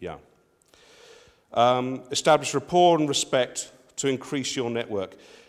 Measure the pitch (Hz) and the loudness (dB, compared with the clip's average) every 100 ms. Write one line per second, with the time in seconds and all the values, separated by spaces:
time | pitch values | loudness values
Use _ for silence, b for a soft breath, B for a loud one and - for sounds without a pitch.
0 | 87 76 _ _ _ _ _ B B B | -14 -14 _ _ _ _ _ B B B
1 | B B B B B 113 123 123 127 131 | B B B B B 2 4 2 -2 -8
2 | - 139 165 147 131 139 - 180 175 160 | -8 -2 4 4 2 -4 0 4 4 4
3 | 147 135 - 135 123 - - - _ - | 2 -2 0 0 0 -6 -14 -18 _ -4
4 | 143 131 - 143 123 135 117 117 117 101 | -2 -4 -4 -6 -4 -4 -4 -4 -4 -6
5 | 92 - B B | -6 -12 B B